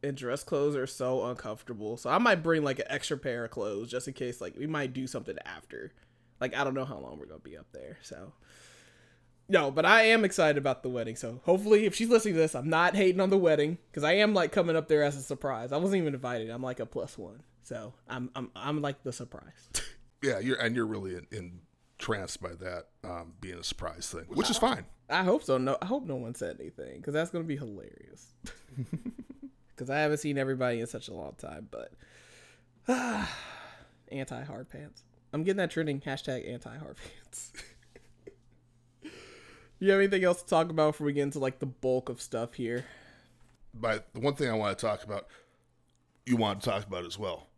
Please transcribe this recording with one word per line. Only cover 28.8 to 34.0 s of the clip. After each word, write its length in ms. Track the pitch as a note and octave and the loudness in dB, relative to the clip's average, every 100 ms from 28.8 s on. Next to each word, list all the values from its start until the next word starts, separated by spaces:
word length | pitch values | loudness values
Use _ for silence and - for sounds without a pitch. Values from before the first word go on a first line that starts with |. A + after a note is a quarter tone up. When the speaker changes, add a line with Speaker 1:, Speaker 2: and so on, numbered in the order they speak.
| C3 E3 B3 - - - C4+ _ _ - | -8 -6 -8 -12 -18 -18 -18 _ _ -12
Speaker 1:
'Cause 120 | B2+ | -4
I 80 | C#3 | 0
haven't 180 | D3+ D3+ | 2 0
seen 200 | D3 C#3 | 0 -2
everybody 420 | C3+ C3 B2 A#2 | 0 0 0 0
in 60 | A#2 | -4
such 200 | - - | -8 -10
a 60 | |
long 220 | F2 D2 - | -10 -12 -12
time, 320 | D#2 D2+ - | -14 -14 -12
but, 220 | A#1 - - - - - - - _ _ _ - | -12 -14 -18 -20 -20 -20 -20 -20 _ _ _ -2
<sighs> 400 | B3+ B3 G#3 - - - - - - - _ | 0 0 -2 -4 -8 -14 -16 -18 -20 -20 _